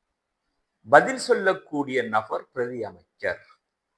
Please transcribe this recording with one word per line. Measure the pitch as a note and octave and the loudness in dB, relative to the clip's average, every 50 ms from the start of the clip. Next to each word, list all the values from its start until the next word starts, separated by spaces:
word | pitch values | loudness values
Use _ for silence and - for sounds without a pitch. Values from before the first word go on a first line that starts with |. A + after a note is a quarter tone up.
| _ _ _ _ _ _ _ _ _ _ _ _ _ _ _ _ _ G#2+ | _ _ _ _ _ _ _ _ _ _ _ _ _ _ _ _ _ 6
பதில் | C3+ D#3 F3+ B3 C4 B3 | 6 6 6 6 -2 -6
சொல்லக்கூடிய | - - A#3 G#3 G3 F#3+ F3+ - - - D3+ C#3+ C#3+ C3 C3 B2 | -2 0 0 2 2 0 -2 -2 -6 -8 -8 -6 -6 -2 -2 -4
நபர் | A#2 A2+ A2 A2 A2 - D#3+ - - _ | -2 0 -2 -2 -2 -2 -8 -10 -10 _
பிரதி | _ C3 A#2+ A#2+ B2+ A#2 G#2+ | _ -6 -6 -6 -6 -8 -10
அமைச்சர். | F#2+ F2 E2+ _ _ _ _ G#2 F#2 E2+ - - _ _ _ _ _ _ _ _ _ _ | -10 -12 -18 _ _ _ _ -6 -6 -6 -6 -12 _ _ _ _ _ _ _ _ _ _